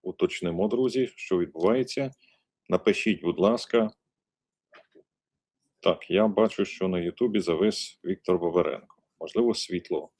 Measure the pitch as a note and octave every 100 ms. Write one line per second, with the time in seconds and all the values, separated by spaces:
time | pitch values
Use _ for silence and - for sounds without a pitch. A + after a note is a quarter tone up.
0 | F#2 F2 F2 - F2 E2+ G#2 A#2+ B2+ B2+
1 | B2+ - - F#2 F2 D#2+ F2+ A#2+ B2+ -
2 | C#3 - _ _ _ _ _ F#2 - G2
3 | A2 F#2+ E2+ E2 G2 A#2 - A#2+ A2 _
4 | _ _ _ _ _ _ _ - _ -
5 | _ _ _ _ _ _ _ _ - E2
6 | - F#2 G#2+ G2 A2 - G2+ - F#2+ F2+
7 | E2+ - B2 G#2 F2 D#2+ G#2 - - -
8 | - F#2+ - F2+ E2+ F2 D#2+ - - _
9 | _ _ D#2+ - A#2+ G#2+ - F2+ - D#2+
10 | D#2 _